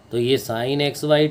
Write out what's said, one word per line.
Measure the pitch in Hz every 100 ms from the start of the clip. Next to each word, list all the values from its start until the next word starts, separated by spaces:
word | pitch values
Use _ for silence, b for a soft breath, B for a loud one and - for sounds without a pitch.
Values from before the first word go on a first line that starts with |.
| -
तो | 117
ये | 120 135
sin | - 113 123 143
x | 147 - 151
by | 151 151